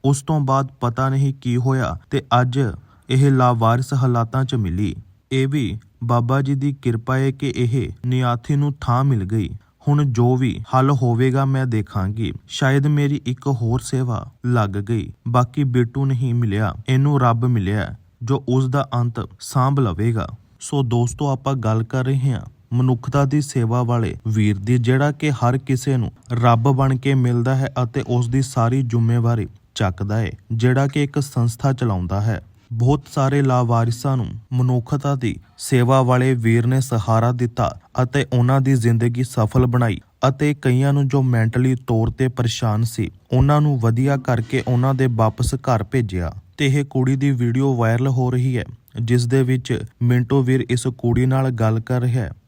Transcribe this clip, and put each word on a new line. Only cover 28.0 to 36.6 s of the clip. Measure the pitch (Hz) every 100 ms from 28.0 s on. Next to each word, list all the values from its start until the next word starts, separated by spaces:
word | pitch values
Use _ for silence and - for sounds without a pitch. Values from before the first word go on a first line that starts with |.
| -
ਉਸ | 120 117
ਦੀ | 135
ਸਾਰੀ | 131 127 117 131
ਜ਼ਿੰਮੇਵਾਰੀ | 123 117 113 120 117 117 95 - _ -
ਚੱਕਦਾ | 98 85 98 110
ਹੈ, | 110 - _
ਜਿਹੜਾ | 113 123 127 143
ਕਿ | 147
ਇੱਕ | 143 147
ਸੰਸਥਾ | 139 - 117 - 139
ਚਲਾਉਂਦਾ | 127 120 95 87 95
ਹੈ। | 107 104 - _ _
ਬਹੁਤ | 113 120 143 -
ਸਾਰੇ | - 135 143
ਲਾਵਾਰਿਸਾਂ | 139 127 120 117 113 117 143 131
ਨੂੰ | 104 107 -
ਮਨੁੱਖਤਾ | 127 123 123 117 143 143 139
ਦੀ | 117 - - -
ਸੇਵਾ | - 131 120 135
ਵਾਲੇ | 127 127 131
ਵੀਰ | 127 113 117